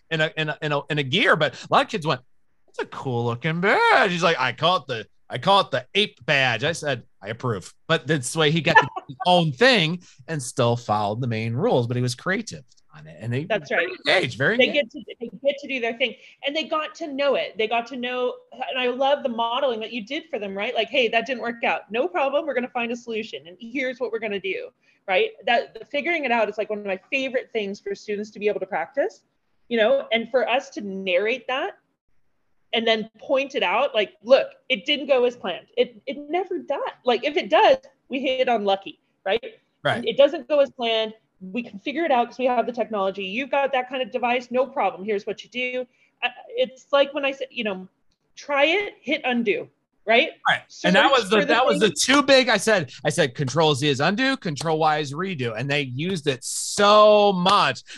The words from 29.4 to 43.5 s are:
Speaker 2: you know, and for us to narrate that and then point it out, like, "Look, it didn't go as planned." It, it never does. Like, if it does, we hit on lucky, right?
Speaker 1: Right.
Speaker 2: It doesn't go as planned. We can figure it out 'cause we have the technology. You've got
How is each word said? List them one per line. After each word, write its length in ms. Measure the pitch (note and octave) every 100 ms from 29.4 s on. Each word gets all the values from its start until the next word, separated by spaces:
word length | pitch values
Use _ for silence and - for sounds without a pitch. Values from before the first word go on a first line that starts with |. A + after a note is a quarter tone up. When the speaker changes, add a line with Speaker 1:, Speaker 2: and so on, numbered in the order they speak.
| _ _ -
Speaker 2:
you 80 | A#3
know, 300 | G#3+ C#4 -
and 180 | A#3 A3+
for 160 | B3+ A3
us 220 | B3 C4
to 100 | D4+
narrate 640 | G3+ F#3+ F#3+ F3 G#3+ B3+ -
that 300 | C4 G4 - _ _ _ _ _ _ _ _ _
and 140 | A#3 A3+
then 220 | A3+ G#3+ -
point 360 | - C4+ C4+ C4+
it 80 |
out, 300 | F#3 G#3 C#4
like, 200 | A3 G3+ -
"Look, 240 | G#3 B3+ - - -
it 160 | B3 -
didn't 220 | C#4+ D4
go 180 | C4 B3
as 100 | A#3+
planned." 320 | G3+ D#3 - -
It, 240 | B3 G#3+ -
it 120 | C#4 D4
never 300 | F4 F#4 F4
does. 220 | A#3+ D4 B4+ -
Like, 200 | B3 B3
if 120 | C4+ D#4
it 140 | G#3+
does, 280 | D#4+ G#4+ C4+ - _ -
we 100 | C4+
hit 260 | C4+ C4 B3+
on 140 | A#3 G3+
lucky, 340 | G3 F3+ - _ _ F#3+
right? 180 | A3 A#3+ - _ _
Speaker 1:
Right. 220 | - G#3+ A#3
Speaker 2:
It 100 | C4
doesn't 300 | C#4+ D#4+ B3
go 120 | D4
as 100 | C#4
planned. 420 | - A#3 A3 A3 A3 _ _
We 220 | F#3 A3+
can 160 | A#3+ G3
figure 260 | D4+ C#4 E4
it 60 |
out 160 | B3 A#3+
'cause 100 | -
we 80 | B3+
have 200 | A#3+ A#3
the 60 |
technology. 520 | A#3+ A3 G#3+ G3 F#3+ F#3+
You've 240 | G#3+
got 220 | C4+